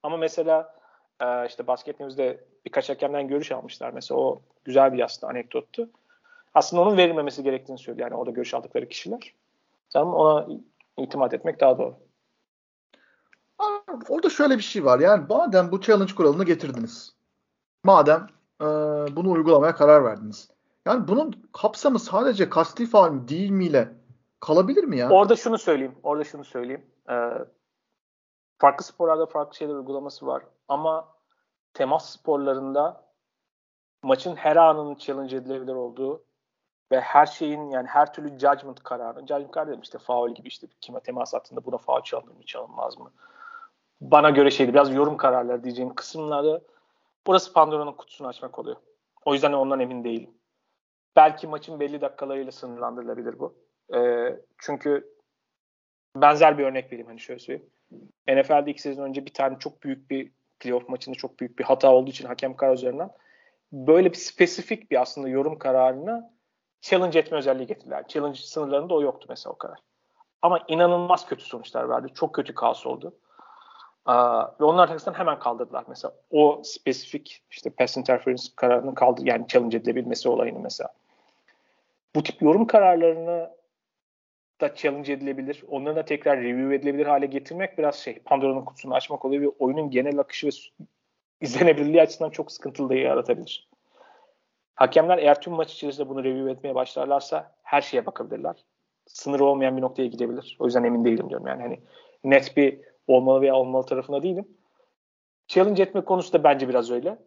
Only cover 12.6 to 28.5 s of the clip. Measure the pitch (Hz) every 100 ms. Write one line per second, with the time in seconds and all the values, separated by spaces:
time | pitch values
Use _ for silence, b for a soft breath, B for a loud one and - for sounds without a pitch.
12.6 | _ _ _ _ _ _ _ _ _ -
13.6 | 415 415 392 262 - 311 370 - 285 254
14.6 | - 208 139 127 175 208 143 240 339 190
15.6 | 175 190 208 208 190 - 156 156 180 156
16.6 | 147 120 113 - - _ _ _ _ _
17.6 | _ _ 190 185 147 160 196 _ _ _
18.6 | 151 151 151 147 147 143 185 165 156 151
19.6 | 151 - 147 151 123 104 107 104 - _
20.6 | _ _ - 247 156 226 311 - _ -
21.6 | 220 - 285 240 - 196 262 202 180 160
22.6 | 165 - 233 214 175 139 123 160 196 196
23.6 | 175 139 110 - _ _ _ _ - 160
24.6 | 190 381 320 143 123 190 202 226 240 220
25.6 | - 147 135 120 - 147 147 147 139 127
26.6 | 120 139 _ _ - 123 120 117 - _
27.6 | _ _ _ _ _ _ _ _ _